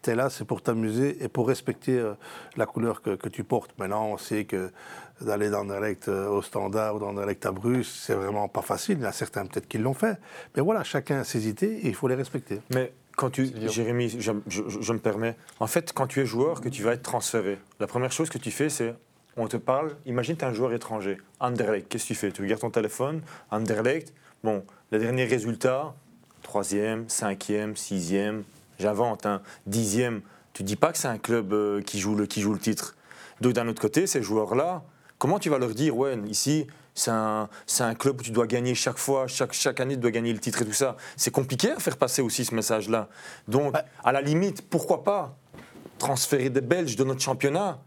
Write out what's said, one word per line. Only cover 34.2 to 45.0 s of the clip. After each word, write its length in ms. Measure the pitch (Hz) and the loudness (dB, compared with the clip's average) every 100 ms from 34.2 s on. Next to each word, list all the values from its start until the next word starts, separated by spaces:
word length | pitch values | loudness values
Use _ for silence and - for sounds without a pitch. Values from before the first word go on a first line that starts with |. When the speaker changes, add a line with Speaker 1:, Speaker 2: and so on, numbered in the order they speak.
Speaker 2:
joueurs-là, 600 | 101 110 107 117 165 185 - - - _ | 2 2 4 2 2 -2 -10 -20 -20 _
comment 200 | 135 196 | 2 2
tu 100 | 170 | 2
vas 80 | 143 | 2
leur 120 | 123 | 2
dire, 260 | 110 151 120 | 2 0 2
ouais, 200 | 139 123 104 | 0 0 -2
ici, 400 | 104 139 151 131 - - - | -2 2 2 0 -8 -16 -4
c'est 140 | - | 0
un, 380 | 113 110 107 104 - - | 2 2 0 -2 -8 -2
c'est 160 | - | 0
un 120 | 120 113 | 0 2
club 240 | 135 127 | 0 0
où 20 | |
tu 80 | 120 | 0
dois 160 | 113 113 | 2 4
gagner 280 | 123 123 120 | 2 2 2
chaque 220 | - 120 | 0 0
fois, 280 | - 135 131 | 0 2 2
chaque, 260 | - 127 | 0 -2
chaque 280 | - 147 123 | 2 0 2
année 140 | 131 | 0
tu 60 | 135 | 2
dois 120 | 120 | 2
gagner 200 | 113 117 | 4 0
le 60 | 110 | 0
titre 240 | 117 104 | -2 0
et 20 | |
tout 80 | 110 | 0
ça. 240 | 107 135 - - - | 2 0 -2 -14 -2
C'est 160 | - | 2
compliqué 400 | - 131 131 226 | 2 2 2 2
à 80 | 294 | 2
faire 160 | 185 - | -2 2
passer 260 | 127 - | 2 2
aussi 220 | 120 - | 2 0
ce 100 | 120 | 0
message-là. 540 | 113 107 110 104 113 101 - - - - | 0 2 0 2 0 0 -10 -18 -16 0
Donc, 240 | 123 143 | 2 4
Speaker 1:
Bah. 120 | 147 - - | 0 -2 0
Speaker 2:
à 80 | - | 2
la 80 | 135 | 2
limite, 420 | 143 156 196 - - | 4 4 2 -2 -2
pourquoi 320 | 170 - 175 | -2 4 2